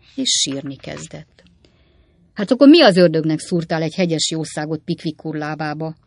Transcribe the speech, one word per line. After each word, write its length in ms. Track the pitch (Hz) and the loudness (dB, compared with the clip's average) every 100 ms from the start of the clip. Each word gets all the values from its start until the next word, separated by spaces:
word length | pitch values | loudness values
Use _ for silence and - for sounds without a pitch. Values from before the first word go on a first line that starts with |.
| _ | _
és 140 | - 131 | -8 -4
sírni 460 | - - 139 143 | -2 -4 -6 -10
kezdett. 680 | 139 - 151 160 156 156 _ _ _ _ _ _ _ _ _ _ | -12 -14 -14 -14 -18 -20 _ _ _ _ _ _ _ _ _ _
Hát 180 | - 202 | -8 -2
akkor 160 | 254 277 | 6 8
mi 140 | 330 | 8
az 160 | 269 180 | 8 6
ördögnek 420 | 175 160 156 156 | 4 4 -2 -2
szúrtál 420 | - 180 165 160 | -2 -6 -4 -4
egy 120 | 160 | -4
hegyes 360 | - 180 160 - | -2 -2 -2 -4
jószágot 500 | 160 156 - 151 156 | -6 -8 -8 -8 -10
Pickwick 400 | - 165 170 156 | -8 -8 -6 -10
úr 100 | 160 | -10
lábába? 600 | 156 151 151 156 156 160 160 | -8 -8 -8 -8 -8 -10 -12